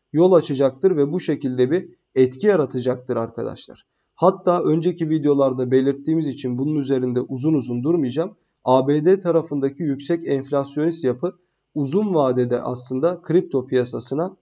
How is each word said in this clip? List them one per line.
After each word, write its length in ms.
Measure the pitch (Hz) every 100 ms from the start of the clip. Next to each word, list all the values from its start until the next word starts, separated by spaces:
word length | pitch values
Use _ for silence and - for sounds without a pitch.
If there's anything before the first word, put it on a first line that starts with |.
| _
yol 200 | 147 180
açacaktır 640 | 175 151 135 135 127 190 156
ve 160 | 139
bu 80 | 175
şekilde 500 | - 143 131 127 127
bir 180 | 175 - - _
etki 320 | 131 127 - 208
yaratacaktır 720 | 185 131 127 123 123 - 113
arkadaşlar. 680 | 113 - 113 107 - - _ _ _
Hatta 480 | - 180 190 180 175
önceki 480 | 151 165 165 170 156
videolarda 600 | 156 143 143 135 127 127
belirttiğimiz 580 | 131 135 139 143 160 147
için 300 | 123 127 123
bunun 180 | 147 151
üzerinde 440 | 131 135 127 123
uzun 340 | - 131 151
uzun 280 | 151 117 120
durmayacağım. 540 | 143 170 127 139 190 - _ _
A 240 | - 131 135
B 160 | 151
D 140 | 160 196
tarafındaki 640 | 180 160 160 147 135 139
yüksek 440 | 156 139 - 170 139
enflasyonist 760 | 139 131 143 139 147 160 165
yapı 320 | 127 123 180 - _ _ _
uzun 400 | 151 139 185 214
vadede 480 | 165 131 123 123 120
aslında 600 | 127 127 - 131 165 175
kripto 440 | - 170 175 135 -
piyasasına 720 | 127 120 120 - 139 185 190